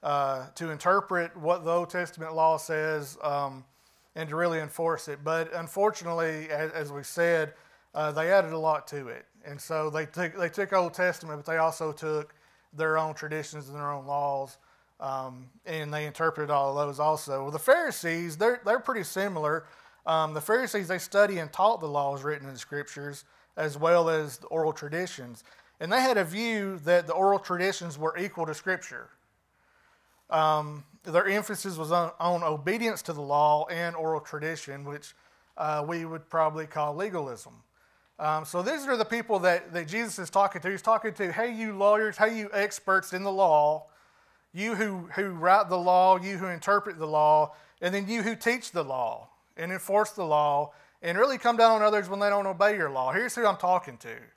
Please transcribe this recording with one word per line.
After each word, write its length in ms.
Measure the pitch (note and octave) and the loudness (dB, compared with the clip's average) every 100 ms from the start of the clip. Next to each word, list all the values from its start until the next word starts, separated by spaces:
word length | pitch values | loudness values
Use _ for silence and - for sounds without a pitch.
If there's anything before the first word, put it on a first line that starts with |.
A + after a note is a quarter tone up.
uh, 440 | D3+ C#3+ C#3 C3+ C3 | 0 0 0 -2 -8
to 160 | - E3 | -10 -8
interpret 680 | D3+ F3+ G3 G3 F3+ E3+ F3 | -2 2 2 2 -2 -2 -4
what 280 | D#3 F3 | 0 0
the 60 | D#3+ | 2
Old 200 | E3+ F3 | 0 0
Testament 440 | F3+ F3 - D#3+ | -4 -6 -8 -8
law 240 | D#3+ D#3+ D#3 | 2 4 4
says, 580 | D3+ D#3 D#3 D#3 C#3+ - | 0 -2 0 -2 -6 -6
um, 420 | D3 C#3+ C#3 C3 B2+ _ _ _ _ | -2 -2 -4 -6 -18 _ _ _ _
and 140 | - D#3+ | -12 -8
to 80 | D3+ | 0
really 240 | F3 E3 | 0 0
enforce 480 | D3+ - E3 D#3 - | -6 -2 0 0 -4
it. 160 | C#3+ | -8
But 280 | D3 D#3+ D#3+ | -2 -2 -2
unfortunately, 960 | E3+ E3 F#3+ G#3 G#3 E3+ E3+ E3 D#3 D#3 | -6 -8 0 0 0 -6 -2 -2 -2 -4
as, 200 | D3 D#3 | -4 -4
as 200 | E3 D3 | -4 -8
we 100 | C#3+ | -8
said, 520 | - - E3+ E3 D#3 - _ _ _ | -10 0 2 4 0 -6 _ _ _
uh, 180 | - D3+ | -4 -2
they 180 | C#3+ E3 | -2 4
added 220 | G3 E3+ | 4 4
a 60 | D#3+ | 0
lot 280 | D#3+ D3+ - | 0 0 -2
to 200 | D3 B2+ | -12 -10
it. 180 | B2 - _ | -14 -16 _
And 160 | - C#3+ | -18 -16
so 300 | - D#3+ D#3 | -6 -4 -2
they 160 | D3+ D3+ | -2 -6
took, 300 | - F3 F3 | -4 -6 -2
they 120 | F3 | -4
took 240 | E3 G3 | -2 0
Old 200 | F#3+ F3 | 2 2
Testament, 460 | E3+ F#3 E3+ D#3+ D3 | 2 0 0 -8 -10
but 120 | D3 | -4
they 80 | D#3+ | 2
also 340 | E3 D#3+ D#3+ | 2 0 -6
took 420 | D3 D#3 D3+ D3 _ _ _ _ | -4 -4 -4 -4 _ _ _ _
their 260 | D3+ D#3+ D#3 | -4 0 2
own 160 | D#3+ | 0
traditions 540 | D3+ D3+ D#3 D3 D3+ C3+ | -6 -6 -6 -8 -12 -14
and 80 | C#3+ | -8
their 140 | C#3+ | -6
own 160 | C#3+ C3+ | -6 -4
laws, 520 | C#3+ C#3+ C#3 C3+ - _ _ _ _ | -2 0 -2 -6 -12 _ _ _ _
um, 480 | C3+ C3+ C3 B2+ B2+ _ | -6 -6 -6 -12 -20 _
and 280 | - D#3+ D3+ | -10 -8 -6
they 140 | D3+ D3+ | -6 -8
interpreted 440 | C#3+ E3 D#3+ D3 | -2 -2 0 0
all 280 | D3 C#3 C#3 | 2 2 0
of 80 | D3 | -2
those 140 | C#3 | 0
also. 420 | D3+ D#3 - C3+ | 0 0 -2 -4
Well, 60 | C3+ | -4
the 80 | D3+ | -4
Pharisees, 800 | D3+ D4+ D#4+ G#3 E3+ E3 E3+ D#3 | 4 4 4 -2 -4 -2 -4 0
they're, 240 | G#3+ B3 | 2 2
they're 160 | G3+ A#3+ | 0 0
pretty 220 | - A#3+ | 0 -4
similar. 640 | E3 - G3+ F3+ D3+ D#3+ D3+ - - _ | -4 -4 -2 -2 0 -2 -4 -20 -20 _
Um, 300 | - D#3+ D#3 | -2 0 0
the 60 | D#3 | -2
Pharisees, 480 | D3 A3+ B3+ G#3 F3 | 2 2 2 -4 -2
they 100 | F3+ | -4
study 400 | - - D4 F#3 | 0 4 4 4
and 140 | D#3 | -6
taught 280 | - G3 A3+ | 2 2 2
the 80 | D#3+ | -2
laws 340 | D3 C#3 C#3 | -2 -2 -2
written 240 | C#3 D3+ C3+ | -4 -6 -8
in 60 | |
the 80 | B2+ | -14
Scriptures, 640 | - C#3+ C#3+ - C#3+ C#3+ - _ _ - | -10 -8 -8 -10 -12 -12 -18 _ _ -4
as 200 | D#3 C#3+ | -4 0
well 300 | D#3+ F3 E3 | 4 6 6
as 300 | D#3+ D3+ B2 | 0 -2 -8
the 80 | - | -6
oral 240 | D#3+ D#3+ | -2 0
traditions. 680 | D3+ D3 D#3+ F3+ - B2 A#2 - - _ _ | -2 -6 -6 -6 -8 -14 -16 -20 -20 _ _
And 120 | E3 | -2
they 80 | A3+ | 2
had 160 | C4 A3+ | 4 4
a 80 | |
view 540 | F3 F#3 A#3 A3 G3 F#3 | 2 -2 -2 -2 -2 -4
that 220 | D3 F3 D#3+ | 4 4 4
the 60 | |
oral 260 | E3 F#3+ G3 | 2 4 4
traditions 580 | G3 F3+ F#3 F#3+ F3 C#3+ | 0 -2 0 -2 -8 -4
were 180 | D#3 F3 | -4 -2
equal 300 | F3+ - D#3+ | -6 -4 -6
to 80 | |
Scripture. 540 | D3+ - F#3 - B2 A#2 _ _ _ _ _ _ _ _ _ _ _ _ | -4 -4 -4 -4 -16 -16 _ _ _ _ _ _ _ _ _ _ _ _
Um, 540 | D#3+ D#3 D3+ D3+ D3+ C#3+ _ | 2 4 2 -2 -10 -18 _
their 240 | - E3 F#3+ | 0 2 2
emphasis 480 | G3+ G#3 G#3 G3+ E3+ | 0 -2 -8 -8 -8
was 160 | D#3 | 0
on, 180 | F3 E3+ - | 0 0 -2
on 240 | E3+ F3 | 0 0
obedience 580 | E3 D3+ D3 A3 A#3 G#3 | 0 -2 -2 -2 -2 -4
to 100 | - | -8
the 80 | D3+ | -8
law 460 | C#3+ C#3+ D3+ D3+ D#3+ | -2 2 4 4 0
and 260 | E3+ E3+ | -4 -4
oral 260 | E3+ D#3+ D#3+ | -4 -2 -2
tradition, 600 | D3 D3+ D#3 D#3+ - C#3 | -4 -8 -6 -8 -10 -14
which, 320 | C#3+ D3 - - _ _ _ - | -12 -12 -14 -20 _ _ _ -6
uh, 280 | D3+ D3+ D3 | -2 -2 -2
we 180 | E3+ | -4
would 240 | E3 D#3+ D#3 | -6 -10 -4
probably 380 | E3 D#3 D#3 D#3 | 2 2 2 -8
call 300 | D#3 D3 D3 | -4 -4 -2
legalism. 680 | G3+ F#3 C#3 A#2 - A2+ _ _ _ _ _ _ | -4 -4 -6 -10 -16 -20 _ _ _ _ _ _
Um, 260 | D3+ D#3 | -2 -2
so 160 | D#3 F3 | -2 -4
these 280 | F#3 D#4 C#4 | -2 -2 0
are 80 | B3 | 0
the 80 | |
people 340 | G#3+ A#3 A3+ G3+ | 0 -2 0 2
that, 320 | F3+ F3 - | 4 2 0
that 140 | E3+ D#3+ | -8 -6
Jesus 320 | G3+ A#3 F#3 | -4 -4 -6
is 120 | F3 | -2
talking 300 | G3 G3 F#3 | 2 2 2
to. 80 | F3+ | -6
He's 120 | F#3+ | -4
talking 300 | - A3 A3 | 2 2 2
to, 160 | - G3 | -4 -4
"Hey, 220 | E3 A#3 | -2 -4
you 220 | A3+ A3+ | -2 -6
lawyers, 420 | G3+ G3 G#3 G#3+ F#3+ | 2 4 4 2 2
hey, 200 | G#3+ A3+ | 2 2
you 140 | G#3 | -4
experts 600 | G#3 G3+ - - F#3+ F#3 | -2 -2 -2 0 0 2
in 100 | F#3 | -6
the 80 | G3+ | -4
law, 560 | F#3+ F#3+ D3+ D3 D3+ - _ _ _ _ _ _ | 2 6 6 4 2 -4 _ _ _ _ _ _
you 220 | E3+ G#3+ | -6 -4
who, 340 | G#3 G#3+ F#3+ E3+ | -2 -2 -4 -8
who 140 | - G3 | -4 -4
write 400 | F3 E3+ G3 G3+ | 0 4 6 6
the 100 | F3+ | 0
law, 400 | F3 F3+ F#3 F#3 | 4 8 8 6
you 200 | F#3 G3 | 2 -6
who 80 | F#3 | -6
interpret 520 | E3+ E3+ G3+ G3+ E3 | -6 2 2 2 -8
the 80 | D#3 | -2
law, 480 | D3+ D3+ D3+ D3+ - - _ | 4 6 6 4 -2 -20 _
and 140 | F3 | -2
then 140 | G3 G3 | -2 -2
you 140 | A#3 | -2
who 120 | G#3 | -2
teach 380 | A3+ A#3 B3 - | 0 0 0 -2
the 100 | F3 | -4
law 460 | C#3+ C3 A#2 A2+ A2+ _ _ - | -2 -2 -2 -4 -12 _ _ -10
and 140 | E3+ | -8
enforce 400 | F#3 - G3+ G#3 | -6 0 2 2
the 140 | G#3 | -2
law 480 | E3+ D3+ D3 C#3+ D3 - _ _ | 0 2 4 2 0 -8 _ _
and 160 | E3+ F3 | -4 2
really 200 | C4 B3+ | 2 2
come 180 | A#3+ A#3 | 0 6
down 140 | A3+ | 6
on 120 | A3 | 8
others 260 | G#3+ G#3+ F#3 | 4 4 0
when 100 | G3 | 0
they 120 | G3+ | 2
don't 160 | G3+ G3 | 2 0
obey 280 | F3+ G3+ | 2 2
your 160 | G#3 D#3 | 4 0
law. 220 | C3+ B2+ | 0 0
Here's 240 | E3 A#3+ - | 0 -2 2
who 100 | A3+ | 2
I'm 120 | F#3 | 2
talking 400 | F3+ F3+ E3 A#2+ | 2 2 0 -14
to." 180 | A#2 A2+ A#2 | -14 -14 -16